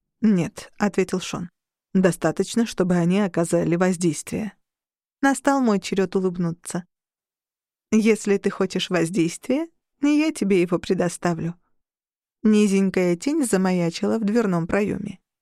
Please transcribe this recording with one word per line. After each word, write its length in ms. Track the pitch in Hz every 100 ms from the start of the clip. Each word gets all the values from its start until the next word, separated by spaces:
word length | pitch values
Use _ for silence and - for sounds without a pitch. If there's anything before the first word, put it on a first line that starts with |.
| _ -
«Нет», — 520 | 220 185 160 - - -
ответил 420 | 208 196 185 185
Шон. 280 | - 156 175 _ _ _ _
«Достаточно, 720 | 190 185 - 160 156 190 233 233
чтобы 300 | - 180 180
они 240 | 170 190
оказали 560 | 202 170 170 170 160 170
воздействие». 760 | 185 175 175 147 - - 214 _ _ _ _ _ _ -
Настал 380 | 277 262 277 277
мой 180 | 240 196
черед 380 | - 196 185 196
улыбнуться. 720 | 185 175 170 165 - 175 - _ _ _ _ _ _ _ _ _ -
«Если 440 | 220 220 208 208 196
ты 140 | 202
хочешь 400 | - 190 190 -
воздействия, 800 | 175 165 190 165 - - 269 330 _ _ -
я 300 | 285 294 311
тебе 280 | 302 196 196
его 200 | 175 170
предоставлю». 760 | - 180 175 - 175 165 165 - _ _ _ _ _ _ _ _
Низенькая 720 | 214 214 208 196 196 185 180
тень 300 | 175 277 320
замаячила 760 | 247 185 190 180 170 - 202 226
в 60 |
дверном 420 | 202 233 202 175 165
проеме. 540 | 196 208 - - - _ _